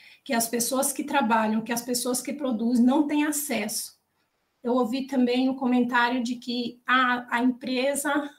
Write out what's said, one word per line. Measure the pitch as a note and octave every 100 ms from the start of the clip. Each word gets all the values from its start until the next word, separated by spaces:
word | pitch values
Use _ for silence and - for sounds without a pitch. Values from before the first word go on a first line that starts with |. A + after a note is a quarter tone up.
| - -
que | -
as | A#3 A#3
pessoas | A#3+ A#3 C4 C#4
que | -
trabalham, | - D4 A3+ A3+ A3 A3
que | A3+
as | A#3
pessoas | - A#3+ B3 B3
que | -
produzem | C#4+ C4+ G#3+ A#3 B3 B3
não | C#4+ D4
têm | D4
acesso | D4+ D4 - A3+ G#3+ - - _ _ _ _ _ _ _
eu | A#3+
ouvi | B3 A3+ C4+ C4+
também | C#4 A#3+ B3 C4
o | C4
comentário | B3 B3 A#3+ B3+ A#3+ B3+
de | A#3 -
que | - A#3+ A#3 - -
a, | B3+ B3 B3 - A#3+
a |
empresa, | B3+ B3 C4 B3 C#4 C#4 D4 C#4+ C#4+